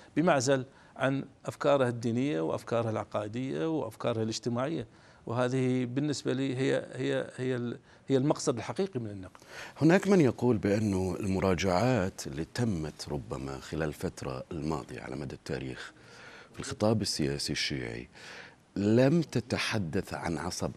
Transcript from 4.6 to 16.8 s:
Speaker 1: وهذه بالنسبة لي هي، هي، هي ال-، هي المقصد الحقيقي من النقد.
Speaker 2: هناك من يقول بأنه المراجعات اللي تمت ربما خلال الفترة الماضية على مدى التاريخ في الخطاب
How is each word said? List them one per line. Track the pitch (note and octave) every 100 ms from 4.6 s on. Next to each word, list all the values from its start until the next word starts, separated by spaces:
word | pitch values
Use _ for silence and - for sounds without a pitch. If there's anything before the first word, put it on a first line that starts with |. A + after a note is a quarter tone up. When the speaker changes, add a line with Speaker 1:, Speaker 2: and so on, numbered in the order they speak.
| C#3 D#3+ G#2+ - - - -
Speaker 1:
وهذه | A#2 B2 C3 B2+ B2+ B2
بالنسبة | B2+ D3 C3 C3+
لي | C3 C3+ B2
هي، | C3+ C3+ -
هي، | B2+ C#3 C3+ - -
هي | B2+ B2
ال-، | A#2+ - - - -
هي | C3+
المقصد | D3 D3+ - A#2
الحقيقي | - B2 F#3+ B2
من | A2
النقد. | G2 F2+ - - - - -
Speaker 2:
هناك | D3+ F#3+ F#3+
من | G3
يقول | C3 - B2 A2
بأنه | G2+ G#2+ G#2+ F#2+ F#2 -
المراجعات | G2+ F#2 F#2+ E2+ F#2+ F2+ B2 B2 F#2 - -
اللي | C#2 E2
تمت | - A#2 F2 D2+ - -
ربما | D2 - C2+ C2+ C2+
خلال | - D#2 D#2
الفترة | - E2+ - - B1+ -
الماضية | D#2+ D#2 D2+ - -
على | - C2
مدى | C2+ C#2+
التاريخ | - - - - - - - - - - -
في | -
الخطاب | - -